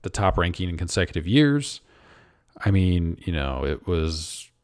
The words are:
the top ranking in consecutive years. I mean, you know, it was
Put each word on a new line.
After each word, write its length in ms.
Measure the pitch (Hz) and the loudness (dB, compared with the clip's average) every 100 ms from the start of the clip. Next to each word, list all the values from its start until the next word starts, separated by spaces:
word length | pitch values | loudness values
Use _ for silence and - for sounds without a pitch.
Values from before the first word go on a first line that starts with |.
the 80 | 80 | -8
top 280 | - 98 92 | 0 2 2
ranking 300 | 87 87 92 | 0 -2 -6
in 80 | 85 | -4
consecutive 500 | 90 - 87 85 82 | -4 -2 0 -2 2
years. 540 | 127 147 143 139 - _ _ _ - _ _ _ - | 4 4 2 -4 -12 _ _ _ -20 _ _ _ -4
I 60 | - | 2
mean, 480 | 98 92 90 85 85 | 4 4 2 0 -4
you 80 | - | -4
know, 320 | 82 67 65 | -2 -2 -4
it 220 | 69 73 - | -4 -4 -2
was 640 | 85 80 78 80 - - _ | 0 0 -4 -8 -12 -16 _